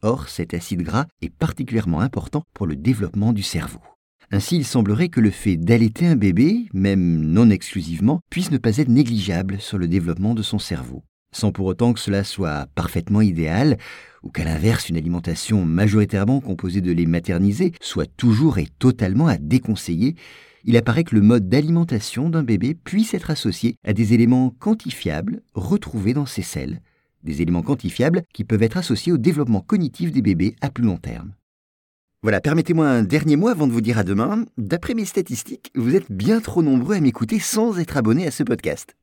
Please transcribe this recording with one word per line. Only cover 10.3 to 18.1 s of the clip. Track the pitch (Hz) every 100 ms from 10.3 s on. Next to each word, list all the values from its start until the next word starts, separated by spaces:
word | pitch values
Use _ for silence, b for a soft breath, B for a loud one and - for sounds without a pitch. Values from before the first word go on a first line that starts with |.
de | 113
son | 104 107
cerveau. | - 87 62 65 _ _ _
Sans | - 107
pour | 87 92
autant | 87 120
que | 113
cela | - 98
soit | 98 - 87 73 69
parfaitement | - 87 90 82 101
idéal, | 107 82 78 90 147 120 B B B B
ou | -
qu'à | -
l'inverse, | 80 80 98 - -
une | 85
alimentation | 78 87 85 80 - 107 85
majoritairement | 85 104 107 104 101 101 135
composée | 131 90 92 92
de | 90
lait | 85
maternisé | 82 85 85 85 98 104 180 170
soit | - 107 73